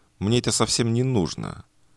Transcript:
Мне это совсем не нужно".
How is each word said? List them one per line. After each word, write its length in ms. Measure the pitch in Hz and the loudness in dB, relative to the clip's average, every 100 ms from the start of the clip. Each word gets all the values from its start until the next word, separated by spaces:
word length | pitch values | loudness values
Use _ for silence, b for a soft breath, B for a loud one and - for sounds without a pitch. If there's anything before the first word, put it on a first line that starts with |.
| _ - | _ -6
Мне 220 | 95 120 | 0 2
это 120 | 117 | 2
совсем 400 | - 117 - 117 | 0 0 2 0
не 120 | 113 | 0
нужно". 600 | 131 120 78 - 50 - - _ _ | 2 0 0 -4 -10 -12 -18 _ _